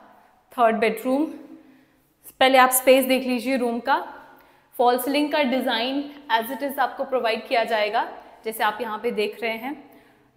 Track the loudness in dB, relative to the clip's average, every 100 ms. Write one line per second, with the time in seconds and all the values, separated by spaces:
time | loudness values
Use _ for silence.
0 | -20 _ _ _ _ 2 4 4 2 0
1 | -2 0 -2 -6 -18 -20 -20 _ _ _
2 | _ _ -20 0 4 6 6 4 6 6
3 | 6 0 0 -4 -2 -2 -2 -4 -2 -2
4 | -4 -14 -20 -20 _ _ _ 0 2 2
5 | 0 0 0 0 0 0 -2 -2 -2 -4
6 | -6 -12 -2 -2 -2 -6 -6 -2 -2 -2
7 | -4 -2 -2 -4 -2 -2 0 0 0 -2
8 | -4 -8 -20 -12 -10 -2 -2 -2 -6 -6
9 | -4 -2 -4 -4 -6 -6 -8 -12 -16 -20
10 | _ _ _